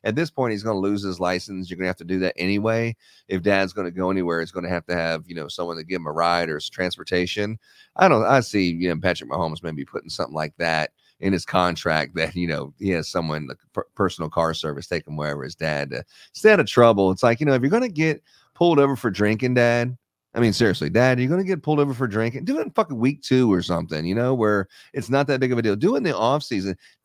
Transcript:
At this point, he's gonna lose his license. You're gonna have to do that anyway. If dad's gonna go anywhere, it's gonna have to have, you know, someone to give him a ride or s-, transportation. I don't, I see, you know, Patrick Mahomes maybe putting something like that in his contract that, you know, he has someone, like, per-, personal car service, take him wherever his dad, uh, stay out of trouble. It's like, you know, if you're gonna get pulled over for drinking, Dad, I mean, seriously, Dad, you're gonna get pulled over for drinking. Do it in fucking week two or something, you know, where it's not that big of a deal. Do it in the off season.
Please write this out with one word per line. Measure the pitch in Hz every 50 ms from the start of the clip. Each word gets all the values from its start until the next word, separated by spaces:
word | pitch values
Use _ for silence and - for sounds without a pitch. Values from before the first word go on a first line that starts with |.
| -
At | 107 107
this | 143 170 160
point, | - - 131 117 110
he's | 101 101
gonna | 113 107 95
lose | 95 101 104 101 98
his | 98 90 85
license. | 92 90 92 92 - - 98 92 92 87
You're | 92 90
gonna | 92
have | 92 92 -
to | 85
do | 85 92 92
that | 92 90 -
anyway. | - 87 95 101 101 104 113 113 113 117 117 113 - _ _ _ _ _ -
If | 101 92 82
dad's | 101 98 98 98 92 90
gonna | 104 92 87
go | 85 92 92 92
anywhere, | 95 95 90 85 85 82
it's | 82 82
gonna | 92 92 87 87
have | 90 87 82 -
to | 87
have, | 85 82 82 82 80 80 87
you | 87
know, | 85 76 -
someone | - - 87 85 85 82
to | 80
give | 85 92 87
him | 82 76
a |
ride | 76 80 85 85 87 87 85 80
or | 78 73
s-, | - -
transportation. | - - 92 90 - - 85 - 92 90 90 87 - 104 104 104 110 - - _ _ _ _ _ _ -
I | - 185
don't, | 147 110 110
I | 110 135 131
see, | 120 - - 104 92 87
you | 85 82 90 90
know, | 85 78
Patrick | - 92 85 - - 62
Mahomes | 67 87 87 80 78 80
maybe | - 82 78 73 69
putting | - - - - 80
something | - - 80 60 71
like | 78 78 76 - _
that | 85 82 80 78 78 - - _ _ _ _ _
in | 85 95
his | 98 87 -
contract | - - 92 90 90 85 80 - 85 80 78 73 67 71
that, | 80 80 80 87
you | 87 87 85
know, | 78 73 69 71 - _
he | 104 98
has | 90 82 78 -
someone, | - 92 82 80 76 76 73 65
like, | 64 - _ _ _
per-, | - - - _
personal | - 101 90 - - 85 80
car | - 85 82 82 80
service, | - - 78 71 69 69 -
take | 87 82 78 -
him | 76 76
wherever | 73 76 73 73 65
his | 65 -
dad, | - 80 78 76 71 71 69 64
uh, | 62 - - _ - - _ _
stay | - - 214
out | 214 180
of | 135
trouble. | - - 123 120 117 110 98 98 92
It's | 92 -
like, | - 120 117 117
you | 151
know, | 147 135
if | 123
you're | 123 139
gonna | 190 233 254 240
get | 170 147 160 160 147 - - _ _ _ _ _ _
pulled | - 170 175 165 147
over | 139 139 135
for | 117 - 117
drinking, | 95 95 104 104 110 104 127 123 123
Dad, | 123 120 120 120 120 120 123 127 - _ _ _ _ _ _ -
I | 113
mean, | 120 113
seriously, | 95 - 120 104 - - - 73
Dad, | 87 110 123 131 127 123
you're | 127 127
gonna | 165 185 196
get | 185 190 160 -
pulled | 151 151 147
over | 147 143 131
for | 117 131 117
drinking. | 98 110 113 117 120 - -
Do | 196 269 320
it | -
in | -
fucking | - - 208 165 143 113
week | 117 135 147 -
two | - - 135 127 127 113 98
or | 85
something, | 87 - 87 82 82 82 78 78 80
you | 85 95
know, | 117 120 127 135
where | 123 110 107 104 101 98 - _ - - _
it's | - 139 - -
not | 127 139 143 131
that | 143 131
big | 131 123 127
of | 117
a |
deal. | 113 110 101 104
Do | 131 196 254
it | -
in | 240
the | 170 127
off | 92 110 120 139 151 -
season. | - 120 98 92 98 92 - _ - _ _ _